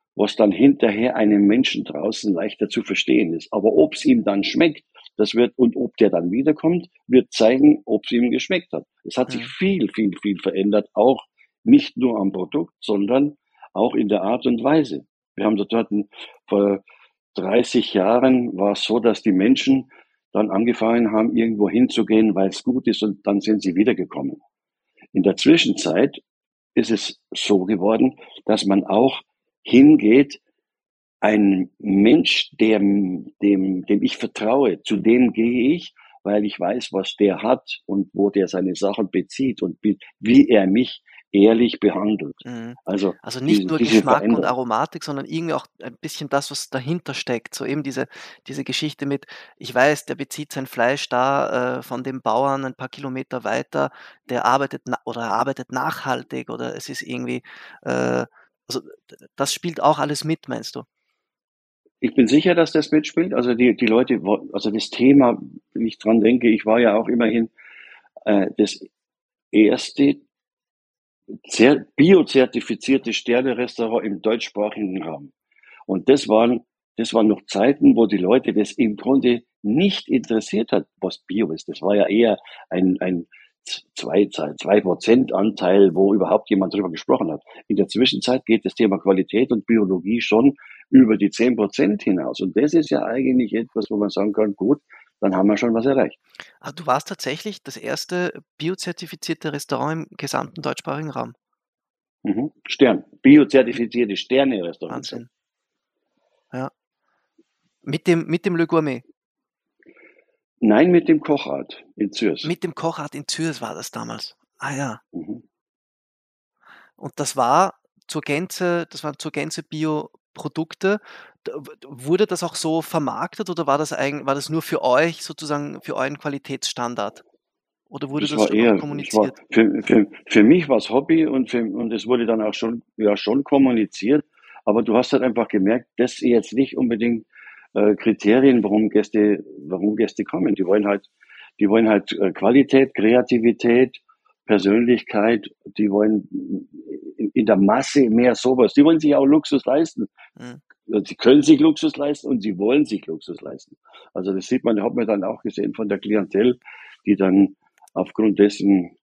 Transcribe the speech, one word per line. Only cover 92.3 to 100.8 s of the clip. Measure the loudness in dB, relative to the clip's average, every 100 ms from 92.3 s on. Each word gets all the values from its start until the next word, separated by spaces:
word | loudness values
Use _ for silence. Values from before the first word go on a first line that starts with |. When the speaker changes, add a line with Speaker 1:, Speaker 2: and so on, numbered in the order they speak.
| -6
Speaker 1:
Und | -4 0
das | 0
ist | 2 0
ja | -2
eigentlich | -2 -2 0 0 0
etwas, | -2 -4 -6 -4
wo | -2
man | -2
sagen | -2 -2
kann, | 0 -2 -2
gut, | -2 -2 _ -20 _ _
dann | -2 2
haben | 2
wir | 0
schon | 0
was | 0 0
erreicht. | 0 -2 -4 _ -20 -20 _
Speaker 2:
Ah, | -20
du | -10 -4
warst | -4 -4
tatsächlich | -10 -8 -8 -10 -14
das | -14 -14
erste | -8 -8 -6 -6 -6 -8 -16 -10
biozertifizierte | -8 -8 -10 -12 -14 -12 -10 -8 -8
Restaurant | -8 -6 -6 -4 -6 -10
im | -12
gesamten | -8 -6 -8 -10
deutschsprachigen | -10 -8